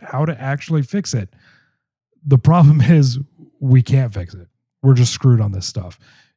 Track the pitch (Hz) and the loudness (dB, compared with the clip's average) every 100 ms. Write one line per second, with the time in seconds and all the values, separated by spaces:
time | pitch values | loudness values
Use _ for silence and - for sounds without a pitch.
0 | - 131 156 120 135 139 - 160 135 202 | -10 -6 -6 -6 -8 -8 -4 -4 -4 -6
1 | - 117 92 _ _ _ _ _ _ _ | -6 -6 -8 _ _ _ _ _ _ _
2 | _ _ 147 135 - 175 147 151 117 160 | _ _ 0 0 4 4 4 4 4 4
3 | 135 123 143 _ - _ 135 127 117 135 | 2 -2 -12 _ -20 _ 0 2 2 -2
4 | 123 95 87 92 87 _ _ _ 135 123 | -2 -8 -12 -16 -20 _ _ _ 2 2
5 | 120 - 135 117 104 95 - - 87 - | 2 0 0 2 0 -6 -10 -12 -14 -18
6 | _ _ _ | _ _ _